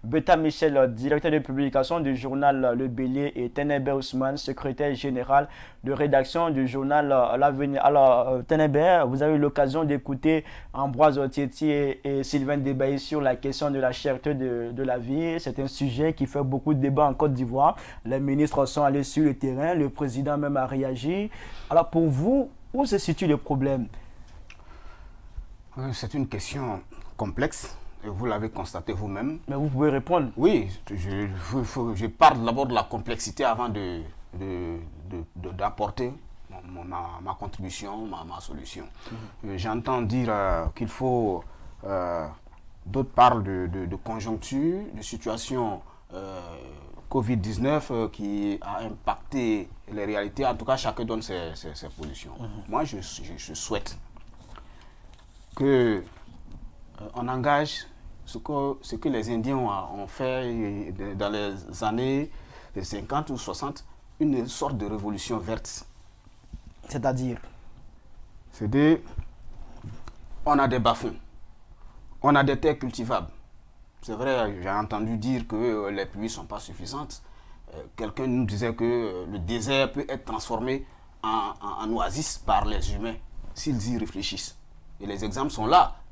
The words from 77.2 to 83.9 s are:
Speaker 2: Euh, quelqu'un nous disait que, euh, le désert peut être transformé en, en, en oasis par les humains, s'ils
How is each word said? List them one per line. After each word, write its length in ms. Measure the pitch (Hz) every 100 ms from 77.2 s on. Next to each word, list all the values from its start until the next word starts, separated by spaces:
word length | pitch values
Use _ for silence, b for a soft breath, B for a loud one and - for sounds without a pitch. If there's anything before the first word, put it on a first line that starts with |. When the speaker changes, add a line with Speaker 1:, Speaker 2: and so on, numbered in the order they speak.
| b b b b - -
Speaker 2:
Euh, 80 | - -
quelqu'un 300 | 110 107 131
nous 200 | 123 113
disait 280 | 101 117
que, 100 | 113
euh, 420 | 117 120 110 90 87
le 60 | 101
désert 540 | 82 117 110 139 135
peut 140 | 139 -
être 160 | 131 -
transformé 600 | 110 - 113 123 135 135 B B -
en, 320 | 107 113 101 -
en, 220 | 101 -
en 140 | 110 113
oasis 420 | 92 110 156 -
par 260 | - 101 101
les 300 | - - 101
humains, 180 | 113 110 - - -
s'ils 400 | - 151 123 107